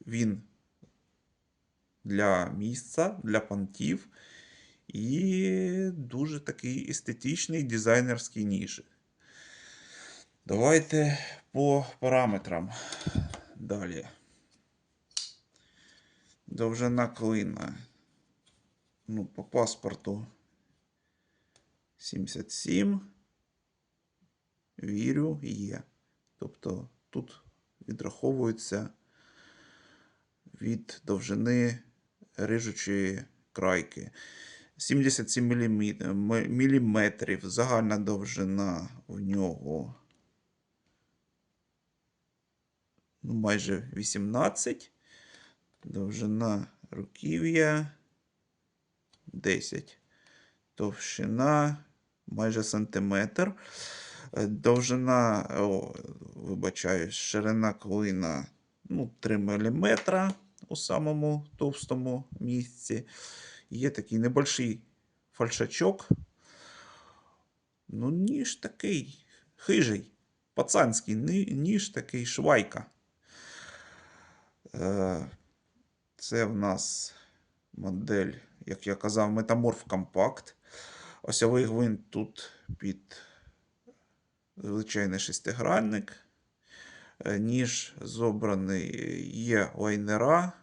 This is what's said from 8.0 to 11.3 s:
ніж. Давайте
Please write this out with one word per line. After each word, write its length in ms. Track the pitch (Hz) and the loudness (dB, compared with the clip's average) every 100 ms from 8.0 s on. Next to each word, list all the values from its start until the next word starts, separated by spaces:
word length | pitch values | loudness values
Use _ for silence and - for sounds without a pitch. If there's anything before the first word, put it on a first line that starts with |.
| 127 117 - 113 104 | 6 0 -4 -4 -2
ніж. 380 | 95 - - - _ _ _ - - - - - - - - - - - _ - | 0 -2 -8 -16 _ _ _ -20 -20 -20 -20 -20 -20 -20 -20 -20 -20 -20 _ -2
Давайте 720 | 101 131 160 156 156 147 139 - | 4 6 6 6 4 4 2 -4